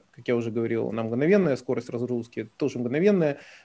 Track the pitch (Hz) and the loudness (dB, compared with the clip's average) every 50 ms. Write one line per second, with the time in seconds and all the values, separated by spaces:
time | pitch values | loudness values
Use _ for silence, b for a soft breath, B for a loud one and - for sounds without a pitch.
0 | - _ _ - 123 - 123 117 117 117 107 117 117 117 117 113 117 120 - 113 | -8 _ _ -10 -4 0 0 0 0 -2 -2 -2 -2 -2 -2 -2 -2 -2 -4 -4
1 | 113 110 117 123 143 165 196 208 190 160 135 123 - - 127 - 127 - - 117 | -4 -2 -2 0 2 4 4 4 4 2 0 -2 -2 -4 -4 -4 -4 -6 -6 -6
2 | 123 123 123 117 113 113 - - 110 113 _ - 156 131 - 123 123 120 123 151 | -4 -2 -4 -4 -6 -6 -8 -10 -10 -8 _ -4 -4 -2 -2 -2 -4 -2 0 2
3 | 175 208 208 190 165 147 139 B B B B B | 4 4 4 4 2 2 0 B B B B B